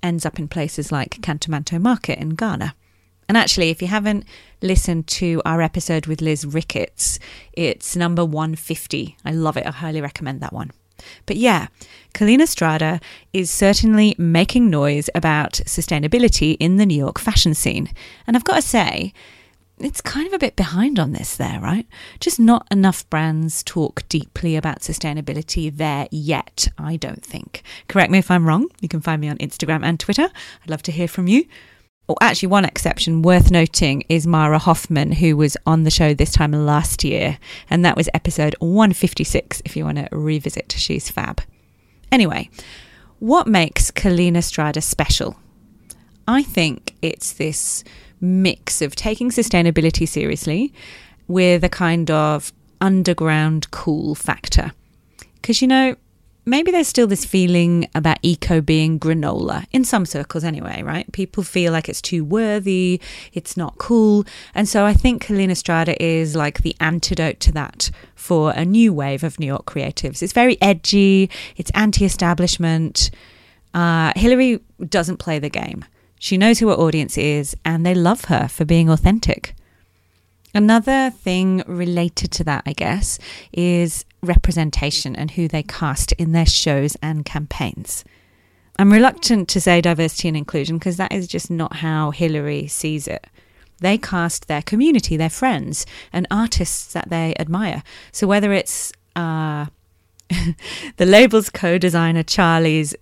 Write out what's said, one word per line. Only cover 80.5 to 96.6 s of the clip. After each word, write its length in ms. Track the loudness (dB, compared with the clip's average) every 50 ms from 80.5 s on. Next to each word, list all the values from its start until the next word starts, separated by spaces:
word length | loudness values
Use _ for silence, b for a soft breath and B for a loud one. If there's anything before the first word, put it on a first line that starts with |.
| 0
Another 560 | 2 4 6 6 4 4 2 2 2 0 0
thing 500 | -4 -6 -4 -2 -2 0 0 0 0 -2 -4
related 640 | -6 -6 -4 -4 -2 -2 -2 -2 -2 -4 -6 -6 -6
to 120 | -4 -4 -4
that, 180 | -4 -4 -4 -4
I 80 | -6 -6
guess, 460 | -4 -4 -4 -2 -2 -2 -4 -4 B B B B B B B -4
is 500 | -2 0 2 2 2 0 0 -4 -8 -12 _ _ _
representation 960 | -4 2 4 4 4 4 2 2 0 0 0 -2 -2 0 -2 -4 -4 -6 -6
and 160 | -6 -6 -6
who 160 | -4 -4 -4
they 160 | -2 -2 -4 -6
cast 480 | -6 -6 -4 -4 -2 -2 -2 -2 -2 -2
in 200 | -2 0 0 2
their 120 | 4 4
shows 520 | 4 2 2 2 2 2 2 0 -2 -4 -6
and 220 | -6 -6 -4 -4 -6
campaigns. 800 | -6 -8 -8 -8 -8 -8 -6 -6 -6 -8 -10 -12 -10 -10 -12 b b b b b b b b b b b b b b b
I'm 140 | 2 6 6
reluctant 560 | 8 8 6 6 4 0 0 0 2 2 0 0
to 120 | -2 0
say 180 | 2 4 4 4
diversity 480 | 4 2 2 0 0 -2 -2 -4 -4
and 80 | -2 -2
inclusion 420 | -4 -4 -4 -4 -4 -4 -2 -4
'cause 200 | -4 -4 -4 -4
that 160 | -4 -4 -4 -4
is 140 | -6 -6
just 220 | -6 -8 -8 -6 -6
not 280 | -4 -4 -4 -6 -6
how 340 | -6 -4 -2 -2 -2 -2 -4
Hilary 560 | -2 -2 -2 -2 -2 -2 -4 -4 -4 -6 -6
sees 400 | -8 -8 -6 -6 -6 -6 -6 -6
it. 200 | -8 -10 -10 -12 _ b b b b b b b b b _
They 180 | 0 0 0
cast 500 | 0 -2 -4 -4 -2 -2 -4 -4 -8 -6
their 140 | -6 -6 -6
community, 540 | -4 -2 0 2 4 4 4 4 2 0 -2
their 140 | -2 -2 -2
friends, 560 | -2 -2 -2 -2 0 -2 -4 -6 -8 -10 -10 B B B B B
and 160 | -6 -6 -4 -2
artists 600 | 0 -2 0 0 0 -2